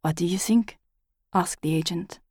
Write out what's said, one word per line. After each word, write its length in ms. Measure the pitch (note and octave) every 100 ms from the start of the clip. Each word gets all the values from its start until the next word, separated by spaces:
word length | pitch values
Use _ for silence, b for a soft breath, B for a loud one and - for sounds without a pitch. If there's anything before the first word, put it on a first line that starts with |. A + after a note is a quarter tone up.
"What 160 | D#3 D#3
do 100 | F3
you 120 | F#3+
think?" 400 | - A3+ G#3+ - _ _ _ _ _
asked 300 | F#3 F3+ -
the 120 | D#3
agent. 460 | D#3+ D#3+ E3+ G3 - _